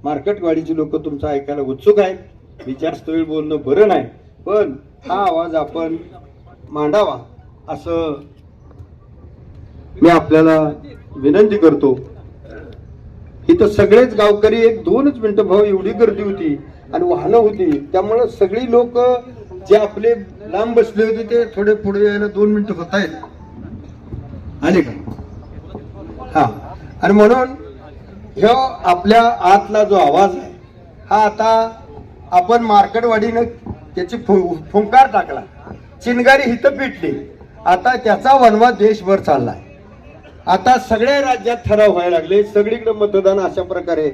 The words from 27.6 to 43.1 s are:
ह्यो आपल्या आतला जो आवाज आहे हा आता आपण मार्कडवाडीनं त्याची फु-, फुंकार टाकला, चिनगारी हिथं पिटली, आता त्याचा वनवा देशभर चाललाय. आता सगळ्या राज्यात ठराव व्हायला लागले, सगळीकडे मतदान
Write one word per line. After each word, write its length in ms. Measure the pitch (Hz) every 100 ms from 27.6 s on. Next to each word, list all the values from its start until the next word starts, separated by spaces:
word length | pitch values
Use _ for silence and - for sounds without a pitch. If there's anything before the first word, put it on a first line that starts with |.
| - - - - - - - -
ह्यो 180 | 208 262 262 -
आपल्या 380 | 185 175 202 226 233 233 180
आतला 340 | 196 202 214
जो 100 | 208
आवाज 420 | 196 180 175 196 180
आहे 160 | - - - - - - -
हा 60 | 208
आता 540 | 214 208 226 226 226 - - - - - -
आपण 320 | 180 180 233
मार्कडवाडीनं 800 | 233 208 196 233 233 220 226 226 233 - - - -
त्याची 220 | - - 233
फु-, 360 | - 190 175 160 156
फुंकार 340 | 202 208 254 269
टाकला, 300 | 202 175 135 - - - - - -
चिनगारी 460 | 233 240 247 277 262
हिथं 200 | 240 277
पिटली, 420 | 277 269 - 156 - - - - - -
आता 300 | 180 240 247
त्याचा 400 | 233 196 254 269
वनवा 340 | 240 208 240
देशभर 500 | 220 208 214 180 196
चाललाय. 400 | 170 139 117 101 - - - - - - - - -
आता 300 | 185 247 247
सगळ्या 420 | - 220 240 285
राज्यात 360 | 277 247 214 233 -
ठराव 260 | 208 208
व्हायला 260 | 180 175 170
लागले, 240 | 160 196
सगळीकडे 480 | 208 208 208 233 226
मतदान 460 | 214 208